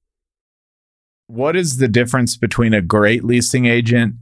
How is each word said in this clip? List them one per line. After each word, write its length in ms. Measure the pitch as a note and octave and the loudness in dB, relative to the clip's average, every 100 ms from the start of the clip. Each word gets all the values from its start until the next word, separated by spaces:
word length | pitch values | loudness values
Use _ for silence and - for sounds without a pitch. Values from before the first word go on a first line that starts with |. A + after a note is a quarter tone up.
| _ _ _ _ _ _ _ _ _ _ _ _ - | _ _ _ _ _ _ _ _ _ _ _ _ -14
What 300 | A#2 C#3+ F3+ | -6 -2 -2
is 220 | E3+ B2+ | -2 0
the 100 | C3 | 2
difference 480 | A#2+ A#2+ C3 A#2+ - | 2 2 0 0 -2
between 380 | A2+ - A2+ | -4 0 0
a 80 | G#2+ | 0
great 420 | E2+ G#2+ G#2 A#2 | 2 2 2 0
leasing 400 | A2 A#2+ A#2+ B2+ A#2+ | 0 0 0 0 0
agent 480 | A#2 A#2 A#2+ A#2 A#2 | 0 0 0 0 -4